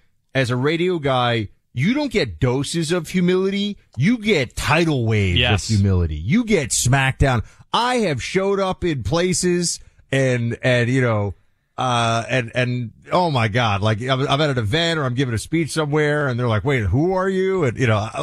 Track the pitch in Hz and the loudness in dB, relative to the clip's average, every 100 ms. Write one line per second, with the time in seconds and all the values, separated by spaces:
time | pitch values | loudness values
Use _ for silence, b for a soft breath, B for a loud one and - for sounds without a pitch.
0 | _ _ _ 135 123 123 143 165 180 175 | _ _ _ -2 0 0 0 0 0 0
1 | 139 127 120 117 101 - _ 120 165 269 | 0 0 0 0 -4 -10 _ -2 0 0
2 | 285 208 131 80 - 135 139 165 156 180 | 0 -2 -2 0 0 0 -2 -4 -2 -2
3 | 160 180 175 185 190 202 208 202 _ - | -2 0 2 2 0 -2 -4 -6 _ -2
4 | 170 247 208 170 123 - 104 156 165 139 | 0 0 0 0 0 -4 0 2 2 0
5 | 113 110 95 87 123 120 - 107 98 90 | 0 2 2 2 2 2 2 2 4 2
6 | 82 73 90 214 220 190 117 - 120 139 | 0 -2 0 0 2 0 0 -2 2 2
7 | 135 - 139 120 B B - 196 247 254 | 2 2 2 2 B B -4 -2 0 0
8 | 196 131 - 180 196 196 190 180 175 143 | 0 -2 -4 -2 0 0 -2 -2 -4 -4
9 | - 165 185 - 180 175 170 - b b | -2 0 0 0 0 0 -2 -6 b b
10 | _ 135 131 123 117 110 131 123 120 131 | _ 0 0 0 -2 -2 0 2 2 2
11 | 123 107 101 - _ _ _ - 127 120 | 0 0 -2 -6 _ _ _ -6 -2 0
12 | 117 117 110 127 117 127 123 123 117 - | 0 0 -2 -4 -2 -2 -2 -2 -6 -12
13 | - 165 180 131 110 113 113 98 107 107 | -4 0 2 2 0 0 0 0 0 0
14 | 127 131 135 139 156 127 104 160 165 165 | -2 -2 0 0 0 0 0 0 0 0
15 | 131 123 131 110 - 160 151 156 151 151 | -2 -2 -2 -2 -2 -2 -2 -2 -2 0
16 | 147 147 139 120 123 107 135 131 95 117 | 0 0 -2 -2 0 0 0 0 2 2
17 | 175 185 190 190 190 190 135 107 123 107 | 2 0 0 0 0 0 0 2 2 2
18 | 107 - | 0 -4